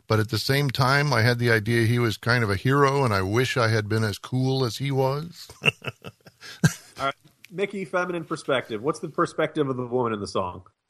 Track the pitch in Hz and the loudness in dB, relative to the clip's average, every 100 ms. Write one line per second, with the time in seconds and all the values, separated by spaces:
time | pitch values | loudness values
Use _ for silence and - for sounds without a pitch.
0 | - 110 107 107 - 135 143 - 131 143 | -2 0 0 -2 0 0 0 2 2 4
1 | 147 123 117 120 120 113 104 117 113 120 | 2 4 4 4 4 2 2 2 2 2
2 | 117 101 - 123 113 98 131 139 143 139 | 0 -2 0 2 2 0 2 4 4 4
3 | 131 101 95 110 131 - 113 113 104 110 | 2 2 2 0 0 2 2 2 2 0
4 | 110 98 - 127 131 131 127 - 139 135 | 0 -4 -4 -2 0 0 -2 -2 -4 0
5 | 131 143 165 - - - - - 151 - | 0 -2 -8 -14 -20 -6 -4 -4 -6 -14
6 | 147 - - _ - - - - - - | -16 -20 -20 _ -20 -2 -2 -2 -16 -6
7 | 135 - _ _ - 175 202 202 185 185 | -6 -6 _ _ -16 -8 -6 -6 -6 -4
8 | 180 175 160 160 - 131 - 110 127 160 | -4 -6 -6 -8 -2 -2 -2 -6 -4 -6
9 | 170 143 165 - 156 156 139 127 123 127 | -6 -2 -2 0 -2 0 -2 -2 -2 0
10 | 120 107 98 110 92 90 - _ - | 0 -2 -4 -6 -6 -8 -18 _ -4